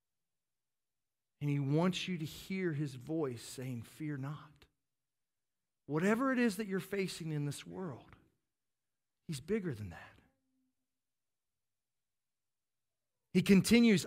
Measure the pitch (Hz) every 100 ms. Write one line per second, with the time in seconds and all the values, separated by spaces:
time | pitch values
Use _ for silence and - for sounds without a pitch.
0 | _ _ _ _ _ _ _ _ _ _
1 | _ _ _ - 147 143 139 151 180 180
2 | - 180 156 - - 190 180 147 147 123
3 | 123 160 143 117 - - 131 120 107 -
4 | 151 143 135 147 - - _ _ _ _
5 | _ _ _ _ _ _ _ _ - 147
6 | 190 220 269 254 240 185 214 190 - 202
7 | 185 - 160 151 143 135 175 175 185 113
8 | - - _ _ _ _ _ _ _ _
9 | _ _ - 143 160 220 180 110 98 80
10 | - - _ _ _ _ _ _ _ _
11 | _ _ _ _ _ _ _ _ _ _
12 | _ _ _ _ _ _ _ _ _ _
13 | _ _ _ 185 180 190 180 233 233 185